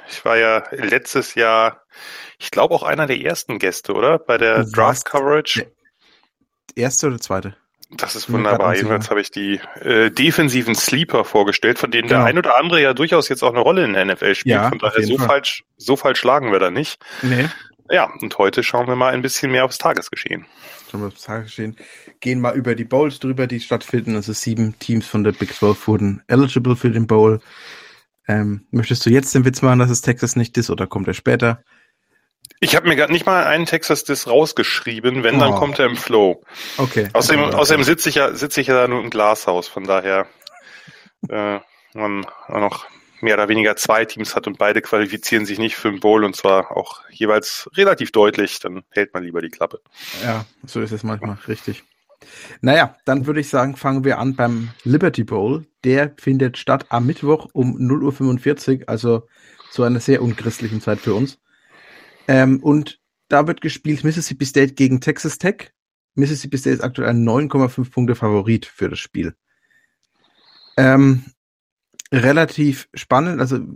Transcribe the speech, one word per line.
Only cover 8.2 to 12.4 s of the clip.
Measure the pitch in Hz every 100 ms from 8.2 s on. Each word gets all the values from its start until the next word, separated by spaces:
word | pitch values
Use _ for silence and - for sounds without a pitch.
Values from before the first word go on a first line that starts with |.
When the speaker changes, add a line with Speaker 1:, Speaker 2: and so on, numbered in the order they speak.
| -
Speaker 2:
Bin | 117
mir |
grad | 107
Speaker 1:
wunderbar. | 104 92
Speaker 2:
unsicher. | 95 107
Speaker 1:
Jedenfalls | 107 107
habe | 104
ich | 98
die, | 101 101 98 - -
äh, | - 110 113
defensiven | - 156 156 147 123 117 107
Sleeper | - 131 165 120 101
vorgestellt, | 107 101 - 110 120
von | 123
denen | 117 120
der | 120
Speaker 2:
Genau. | 117
Speaker 1:
ein |
oder | 165